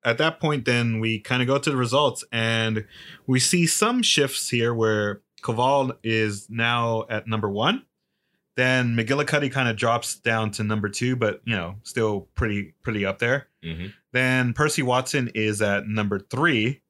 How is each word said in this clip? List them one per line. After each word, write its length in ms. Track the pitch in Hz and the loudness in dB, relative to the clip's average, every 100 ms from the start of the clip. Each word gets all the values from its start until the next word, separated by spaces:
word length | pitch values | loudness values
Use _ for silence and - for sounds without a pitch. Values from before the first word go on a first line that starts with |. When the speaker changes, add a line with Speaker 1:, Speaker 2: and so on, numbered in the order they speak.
Speaker 1:
At 140 | 127 117 | 0 2
that 200 | 156 165 | 2 0
point, 260 | 160 147 | -2 0
then, 360 | 120 120 120 113 | 2 2 2 0
we 180 | 113 110 | -2 -2
kinda 260 | - 127 | -2 0
go 140 | 123 139 | 2 2
to 100 | 139 | 0
the 60 | 135 | 0
results, 460 | 120 127 147 - - | 2 2 2 0 -8
and 560 | 117 113 113 113 110 104 - - - - | -2 0 2 0 -2 -6 -16 -20 -16 -2
we 140 | 127 | 0
see 260 | 123 180 170 | 2 2 2
some 360 | - 214 247 | 2 2 2
shifts 460 | 233 - 139 - - | 2 2 0 -2 -4
here 220 | 120 117 | 0 0
where 480 | 117 110 107 104 101 _ _ | 2 2 2 0 -4 _ _
Kaval 540 | - 113 123 139 131 120 | -6 0 2 2 0 -4
is 440 | 113 110 107 101 - | -2 0 0 -2 -10
now 580 | 117 117 120 117 113 - | -2 0 0 0 -2 -4
at 160 | 110 110 | -6 -4
number 220 | 110 104 | -4 -2
one. 320 | 101 123 247 - _ _ _ _ _ _ - | 0 0 0 -4 _ _ _ _ _ _ 0
Then 400 | 127 127 123 117 | 2 2 2 0
McGillicuddy 560 | 113 139 147 151 139 | 0 0 2 0 0
kinda 220 | 131 123 | 0 -2
drops 400 | 110 120 117 - | 0 0 0 -2
down 360 | - - 113 110 | -6 -2 0 0
to 120 | 107 | -2
number 240 | 107 110 104 | -2 -2 -2
two, 260 | 98 123 127 | -2 -2 0
but, 260 | 113 98 | 0 -2
you 100 | - | -4
know, 200 | 110 85 98 | -4 -4 -10
still 460 | - - 110 104 101 - | -10 -2 0 0 -6 -4
pretty, 360 | 117 101 98 _ | -2 -2 -6 _
pretty 220 | - 107 | -6 -2
up 140 | 98 98 | -2 0
there. 300 | 117 139 - _ | 0 0 -2 _
Speaker 2:
Mm-hmm. 220 | 82 80 92 - _ | -12 -10 -10 -12 _
Speaker 1:
Then 400 | 127 127 127 123 | 0 2 2 0
Percy 280 | 110 151 147 | 2 0 2
Watson 480 | 127 123 127 147 120 | 2 0 0 -2 -2
is 260 | 110 107 104 | -2 -2 0
at 260 | 104 101 107 | 0 0 -2
number 300 | 107 104 98 | -2 0 -2
three 600 | - 120 165 131 110 139 _ | -4 0 2 2 0 -4 _